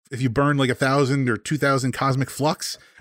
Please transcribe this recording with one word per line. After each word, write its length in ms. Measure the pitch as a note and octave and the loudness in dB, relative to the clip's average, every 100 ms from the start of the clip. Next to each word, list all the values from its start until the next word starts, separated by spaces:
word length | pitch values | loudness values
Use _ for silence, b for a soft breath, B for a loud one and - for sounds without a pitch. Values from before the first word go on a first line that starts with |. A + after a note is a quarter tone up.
| - | -12
if 100 | B2 | -2
you 80 | C3 | 0
burn, 280 | A2+ C#3+ C#3 | 2 2 2
like, 120 | B2+ | 2
a 60 | B2 | 2
thousand 520 | C3+ C#3+ B2 C#3 B2+ | 2 2 2 2 0
or 80 | G#2+ | -2
two 200 | - D3 | -2 -2
thousand 360 | C#3+ C#3 B2+ | 0 0 0
Cosmic 360 | - C3+ C3 B2+ | -2 0 0 -2
Flux." 480 | - D3 F3+ - - b b | -2 -2 -2 -8 -12 b b